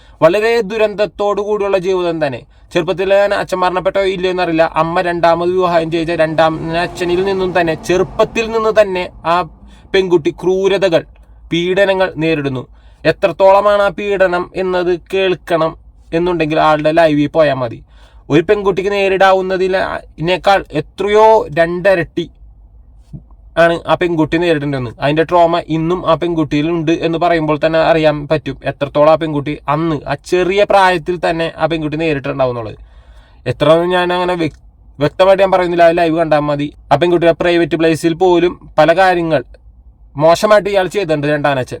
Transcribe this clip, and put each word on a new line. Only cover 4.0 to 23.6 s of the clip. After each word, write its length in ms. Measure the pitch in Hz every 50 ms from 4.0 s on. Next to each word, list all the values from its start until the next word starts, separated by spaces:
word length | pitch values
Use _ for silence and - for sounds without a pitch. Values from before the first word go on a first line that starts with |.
ഇല്ലയോ 300 | 196 190 196 180 180 185
എന്നറിയില്ല. 420 | 180 185 180 170 165 160 165 - -
അമ്മ 260 | 156 160 165 170 180
രണ്ടാമത് 500 | 190 175 170 170 165 170 165 170 175 175
വിവാഹം 400 | 185 185 185 175 175 165 165 165
ചെയ്ത 180 | 160 170 160 156
രണ്ടാം 680 | 175 160 156 160 156 156 160 160 160 156 165 165 165
അച്ഛനിൽ 480 | 170 175 170 - - 185 175 175 180 190
നിന്നും 360 | 196 196 190 185 185 165 180
തന്നെ, 140 | 170 165 160
ചെറുപ്പത്തിൽ 760 | - - - 175 185 190 - - - 220 214 - 220 226 220
നിന്ന് 300 | 226 226 220 214 208 214
തന്നെ 280 | 208 196 185 180 180 170 - - -
ആ 160 | 160 170 180 175 160 - - - - - - - - -
പെൺകുട്ടി 360 | 190 190 185 170 175 143 170
ക്രൂരതകൾ, 720 | 165 - 170 175 185 190 190 196 196 190 180 190 165 147 135 - - _ - - - - - - 160
പീഡനങ്ങൾ 600 | 170 175 180 185 190 202 190 190 190 190 185 -
നേരിടുന്നു. 500 | 147 156 160 160 147 139 139 127 127 123 - - - _ - - _ -
എത്രത്തോളമാണ് 800 | 151 165 - - - - - 294 190 196 202 202 - 208 202 202
ആ 60 | 202
പീഡനം 640 | 156 - 208 202 202 185 190 185 175 180 175 - -
എന്നത് 440 | 180 190 185 180 180 175 175 180 165 - _ -
കേൾക്കണം 640 | 190 190 190 175 - - - 175 160 160 165 - - - - _ _ _ - -
എന്നുണ്ടെങ്കിൽ 460 | 165 175 180 180 165 160 151 156 156
ആളുടെ 320 | 151 156 156 151 151 156 160
ലൈവിൽ 340 | 170 170 160 147 147 147
പോയാൽ 280 | 143 - 165 156 147 135
മതി. 280 | 131 127 117 117 139 - _ _ - - _ _ - _ -
ഒരു 120 | 139 160 165
പെൺകുട്ടിക്ക് 480 | - 208 208 196 196 185 190 180 202
നേരിടാവുന്നതിനേക്കാൾ 1700 | 202 202 196 196 190 185 190 190 190 190 185 185 190 180 185 185 190 190 - - 82 - - - - - 151 170 185 180 - 202 196 185 - - -
എത്രയോ 760 | 151 156 - _ - 190 202 208 214 220 220 220 214 - - 151
രണ്ടരട്ടി 800 | 160 165 165 175 180 170 196 190 175 165 - - 170 170 - - - - - - - - - - - - - - - - _ - - - _ - - - - -
ആണ് 200 | 165